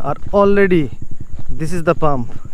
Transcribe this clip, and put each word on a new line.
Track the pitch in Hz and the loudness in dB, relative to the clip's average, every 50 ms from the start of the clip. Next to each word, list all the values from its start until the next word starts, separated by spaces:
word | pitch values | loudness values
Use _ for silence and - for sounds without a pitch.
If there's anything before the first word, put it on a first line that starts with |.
| - 143 | 0 0
আর | 151 - - - - 202 | -2 -4 -4 0 2 2
already | 202 196 202 202 196 190 185 170 143 120 - - - - - - - - - - - - - - | 4 4 4 4 4 4 2 2 0 -2 -4 -4 -2 -2 -2 -2 -2 -2 -2 0 2 2 2 0
this | 160 151 175 175 | 0 -2 -2 -2
is | 160 175 | 0 -2
the | 165 - | 0 0
palm, | 160 151 143 131 117 107 - - - - | 2 2 2 0 -2 -4 -4 -6 -6 -6